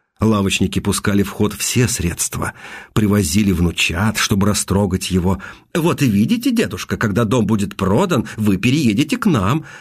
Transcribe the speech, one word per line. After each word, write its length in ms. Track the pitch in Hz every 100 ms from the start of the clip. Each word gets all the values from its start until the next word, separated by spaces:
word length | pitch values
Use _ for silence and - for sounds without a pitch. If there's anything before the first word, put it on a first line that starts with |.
| _ -
Лавочники 600 | 110 104 98 - 92 95
пускали 420 | 101 90 110 101
в 80 | 95
ход 240 | - 104
все 340 | - - 120 123
средства, 680 | - 85 67 - - - - - - -
привозили 580 | - 107 104 85 92 101
внучат, 680 | 82 85 82 - 85 107 101
чтобы 300 | - 101 104
растрогать 640 | 98 - 98 101 90 -
его. 300 | 92 90 95 - - _ 180
"Вот 260 | 165 -
и 80 | 135
видите, 420 | 101 123 233 277
дедушка, 460 | 233 156 90 - 98
когда 260 | 113 101
дом 220 | 110 123 98
будет 320 | 110 98 -
продан, 500 | 92 113 190 139 107 -
вы 220 | 107 98
переедете 600 | 123 143 123 101 151 247
к 100 | 208
нам. 360 | 139 95 156 - -